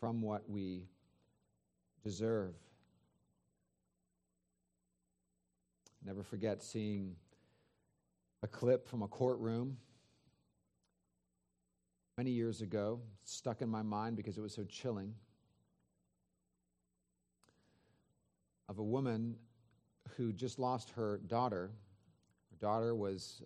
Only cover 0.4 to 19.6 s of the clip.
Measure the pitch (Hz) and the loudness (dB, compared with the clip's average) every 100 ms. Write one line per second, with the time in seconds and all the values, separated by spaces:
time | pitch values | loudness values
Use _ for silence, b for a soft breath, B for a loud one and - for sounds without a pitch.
0.4 | - 101 92 92 92 - _ _ _ _ | -2 -4 -2 -4 -8 -18 _ _ _ _
1.4 | _ _ _ _ _ _ 107 92 110 110 | _ _ _ _ _ _ -6 0 2 2
2.4 | 92 85 - - _ _ _ _ _ _ | 0 -4 -16 -20 _ _ _ _ _ _
3.4 | _ _ _ _ _ _ _ _ _ _ | _ _ _ _ _ _ _ _ _ _
4.4 | _ _ _ _ _ _ _ _ _ _ | _ _ _ _ _ _ _ _ _ _
5.4 | _ _ _ _ - - 98 98 98 107 | _ _ _ _ -20 -14 -8 -6 -6 0
6.4 | 107 104 - 113 107 101 95 87 - b | 0 0 -2 -2 0 0 -2 -8 -14 b
7.4 | b b b b b _ _ _ _ _ | b b b b b _ _ _ _ _
8.4 | 110 - 120 127 - 120 104 - 127 120 | -8 2 6 6 4 -2 -2 2 2 2
9.4 | 113 117 131 127 b b b b b b | 2 0 0 -4 b b b b b b
10.4 | _ _ _ _ _ _ _ _ _ _ | _ _ _ _ _ _ _ _ _ _
11.4 | _ _ _ _ _ _ _ - 127 120 | _ _ _ _ _ _ _ -2 2 4
12.4 | 117 104 101 107 104 120 117 98 - - | 4 2 0 2 2 0 -6 -14 -10 -4
13.4 | 139 113 117 110 107 104 113 107 104 98 | -2 0 0 0 0 0 0 -2 -2 -4
14.4 | 104 110 95 - 127 104 101 113 - _ | -4 -4 -6 -4 -2 -2 -4 -8 -16 _
15.4 | _ _ _ _ _ _ _ _ _ _ | _ _ _ _ _ _ _ _ _ _
16.4 | _ _ _ _ _ _ _ _ _ _ | _ _ _ _ _ _ _ _ _ _
17.4 | _ b b b b b b b _ _ | _ b b b b b b b _ _
18.4 | _ _ - 98 107 131 131 113 117 113 | _ _ -8 -2 0 2 2 2 0 -4
19.4 | - - | -12 -20